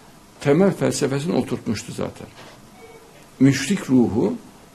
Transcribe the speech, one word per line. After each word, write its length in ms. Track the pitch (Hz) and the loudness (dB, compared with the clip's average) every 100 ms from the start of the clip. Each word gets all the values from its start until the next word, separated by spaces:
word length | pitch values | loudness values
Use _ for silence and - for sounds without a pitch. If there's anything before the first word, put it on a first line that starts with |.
| - - - - | -20 -20 -20 -4
temel 320 | 143 151 196 | 0 4 2
felsefesini 640 | - 131 127 135 139 165 185 | 2 -2 -2 -2 -2 -2 -2
oturtmuştu 580 | - 120 - 107 - | -2 -6 -6 -6 -8
zaten. 340 | - 92 - - - - - - - - - - - - - | -10 -10 -10 -18 -20 -20 -20 -20 -20 -20 -20 -20 -20 -20 2
Müşrik 500 | 135 127 - 196 - | 2 4 -2 -4 2
ruhu, 440 | 127 107 104 190 240 - - - | 2 4 0 -2 -4 -12 -20 -20